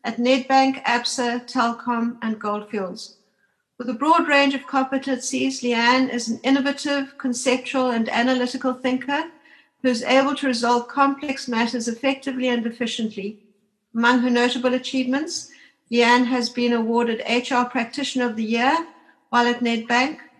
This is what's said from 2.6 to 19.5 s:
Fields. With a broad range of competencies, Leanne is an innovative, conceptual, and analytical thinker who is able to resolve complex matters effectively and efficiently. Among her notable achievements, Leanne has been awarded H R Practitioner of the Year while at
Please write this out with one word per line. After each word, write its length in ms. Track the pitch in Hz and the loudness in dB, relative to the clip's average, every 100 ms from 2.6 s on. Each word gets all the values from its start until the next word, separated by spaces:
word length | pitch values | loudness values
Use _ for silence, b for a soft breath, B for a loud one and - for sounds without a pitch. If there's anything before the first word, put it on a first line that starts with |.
| 208 | -6
Fields. 480 | 208 185 185 - _ _ _ _ _ _ _ | -6 -6 -8 -16 _ _ _ _ _ _ _
With 120 | 240 | -8
a 40 | |
broad 360 | 226 294 339 330 | -2 2 2 4
range 260 | 277 277 269 | 4 4 0
of 60 | |
competencies, 1000 | - 269 262 269 269 254 - 262 262 262 | -2 -2 0 -2 -2 -4 -4 -2 -2 -2
Leanne 480 | 247 233 240 254 262 | -2 2 4 4 2
is 200 | 240 226 | -2 -4
an 100 | 226 | -4
innovative, 760 | 294 277 269 277 302 285 269 - | 2 2 2 -2 -2 -2 -4 -6
conceptual, 760 | 262 240 269 254 262 269 254 | -6 -2 0 0 -2 -2 0
and 160 | 233 220 | 0 0
analytical 680 | - 247 254 247 254 262 | 0 2 2 0 -2 -4
thinker 520 | 247 254 254 254 285 330 - b b b _ | -2 -2 -4 -2 -4 -4 -12 b b b _
who 80 | 262 | -2
is 120 | 233 | 0
able 320 | - 262 277 285 | 2 4 4 0
to 120 | 277 | -2
resolve 400 | 233 240 240 233 | 0 2 2 0
complex 600 | - 277 277 294 262 - | 2 2 2 -4 -6 -4
matters 400 | 226 233 254 233 | -2 0 -2 -4
effectively 580 | 226 277 269 - 254 247 | -2 -2 -2 -4 -2 0
and 180 | 240 226 | 0 -2
efficiently. 800 | 233 233 - 214 202 196 220 _ _ _ _ _ | -4 -6 -4 -6 -4 -8 -10 _ _ _ _ _
Among 260 | 226 233 254 | 0 4 4
her 100 | 247 | 4
notable 440 | 240 240 247 247 | 2 2 2 0
achievements, 800 | 254 254 269 247 269 311 - - B B B _ | 0 -2 -2 0 -2 -2 -8 -12 B B B _
Leanne 340 | 233 233 247 240 | 2 6 6 4
has 220 | 254 226 | 0 -2
been 220 | - 240 | -2 0
awarded 500 | 233 220 233 233 226 - | 0 2 0 0 -2 0
H 260 | 233 247 | -2 0
R 180 | 247 247 | 0 0
Practitioner 560 | 262 226 - 269 254 247 | -2 -4 -6 -4 -2 -2
of 120 | 220 | -2
the 60 | 220 | -2
Year 420 | 226 247 320 330 b b b _ | 2 2 2 -2 b b b _
while 160 | 240 | 2
at 120 | 240 | 2